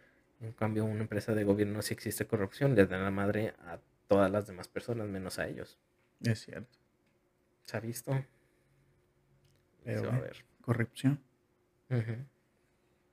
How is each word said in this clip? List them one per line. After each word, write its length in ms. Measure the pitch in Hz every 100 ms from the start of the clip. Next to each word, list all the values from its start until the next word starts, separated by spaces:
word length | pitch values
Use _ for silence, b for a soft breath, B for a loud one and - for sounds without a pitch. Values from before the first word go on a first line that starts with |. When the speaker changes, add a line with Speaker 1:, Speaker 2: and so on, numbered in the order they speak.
| _ _ _ -
Speaker 1:
En 120 | 113
cambio, 320 | - 107 107
una 160 | 110 107
empresa 300 | 107 104 -
de 100 | 107
gobierno, 360 | 101 101 104 104
si 120 | -
existe 320 | 107 110 - 104
corrupción, 480 | 107 98 - 139
les 140 | 113 95
da 80 | 92
en 60 |
la 60 | 98
madre 420 | 98 101 107 107 - 82
a 120 | 87 _ _ -
todas 220 | 101 92
las 160 | 95 98
demás 220 | 92 95
personas, 400 | - - 117 104
menos 300 | 95 92 -
a 100 | 82
ellos. 300 | - - - _ _ _ -
Speaker 2:
Es 180 | 117 110
cierto. 380 | - - 113 _ _ _ _ _ _ _ _ _
Speaker 1:
¿Se 120 | - 110
ha 40 |
visto? 320 | 113 117 - 135 135 _ _ _ _ _ _ _ _ _ _ _ _ _ _ _
Speaker 2:
Pero 160 | 120 110
Speaker 1:
Se 60 | 104
va 80 |
a 20 | 123
Speaker 2:
ve, 20 | -
Speaker 1:
ver. 180 | - - _
Speaker 2:
corrupción. 600 | - 117 113 - 135 147 _ _ _ _ _ _ -
Speaker 1:
Ujú. 260 | 123 113 117 139 _ _ _ _ _ _ _ _